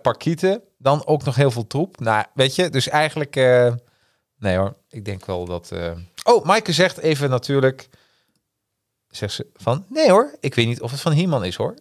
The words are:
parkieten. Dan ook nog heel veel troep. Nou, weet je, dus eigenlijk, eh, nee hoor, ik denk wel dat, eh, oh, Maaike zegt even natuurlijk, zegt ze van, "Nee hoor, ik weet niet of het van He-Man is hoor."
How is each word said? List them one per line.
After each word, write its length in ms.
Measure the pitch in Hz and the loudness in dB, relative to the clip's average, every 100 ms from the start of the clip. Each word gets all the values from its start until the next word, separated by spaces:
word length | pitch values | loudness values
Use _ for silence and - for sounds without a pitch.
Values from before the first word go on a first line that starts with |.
parkieten. 600 | 127 - - 165 185 220 - _ | 0 -2 -2 0 0 0 -6 _
Dan 280 | 131 147 151 | 0 0 0
ook 160 | 151 | 0
nog 120 | 139 127 | 0 2
heel 160 | 139 | 2
veel 160 | 117 110 | 0 -4
troep. 320 | - 190 - | -4 -4 -4
Nou, 260 | 113 107 - | 0 0 -2
weet 220 | - 135 135 | -2 0 0
je, 140 | 175 | -2
dus 180 | 135 - | -2 0
eigenlijk, 460 | 151 156 156 143 139 | 0 0 -2 -6 2
eh, 380 | 127 123 123 120 - _ _ _ _ _ | 4 6 4 0 -8 _ _ _ _ _
nee 200 | 104 92 | -2 0
hoor, 180 | 98 - _ | -2 -6 _
ik 160 | 117 101 | -14 -12
denk 200 | 95 - | -12 -8
wel 200 | 90 90 | -8 -6
dat, 260 | 87 - | -8 -8
eh, 200 | 90 85 85 87 - | -8 -8 -10 -14 -6
oh, 220 | - 233 156 | 2 2 4
Maaike 280 | 214 214 | 0 0
zegt 240 | 156 180 - | 0 0 0
even 320 | 160 143 143 | -2 0 0
natuurlijk, 600 | 127 - 139 131 131 - _ _ _ _ _ _ _ _ _ _ _ _ | -2 0 2 2 0 -10 _ _ _ _ _ _ _ _ _ _ _ _
zegt 240 | - 104 | -10 -8
ze 140 | - - _ | -8 -12 _
van, 300 | 113 139 190 | -4 -4 -4
"Nee 200 | 285 302 | 0 4
hoor, 240 | 196 294 - | 6 4 -4
ik 160 | 139 120 | -4 0
weet 120 | 117 | 0
niet 140 | 120 | -2
of 100 | 120 | -6
het 100 | 135 | -4
van 120 | 170 | 0
He-Man 300 | 151 185 135 92 | 2 2 0 -2
is 100 | - | -4
hoor." 180 | 113 - | -6 -6